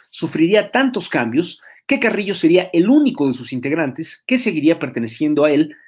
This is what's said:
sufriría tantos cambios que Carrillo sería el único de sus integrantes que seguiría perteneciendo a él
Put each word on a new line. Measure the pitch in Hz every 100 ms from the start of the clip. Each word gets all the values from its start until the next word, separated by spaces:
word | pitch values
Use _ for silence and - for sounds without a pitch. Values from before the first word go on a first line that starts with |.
| _
sufriría | - 165 156 165 208 196
tantos | 240 269 220 -
cambios | 147 113 131 180 - - - -
que | 226
Carrillo | 226 202 196
sería | 180 160 180 185
el | 170 196
único | 294 277 - 139
de |
sus | 123 123
integrantes | 127 139 160 143 139 160 - -
que | 247
seguiría | 226 156 151 165
perteneciendo | 131 120 113 - 151 147
a | 151
él | 143 156 -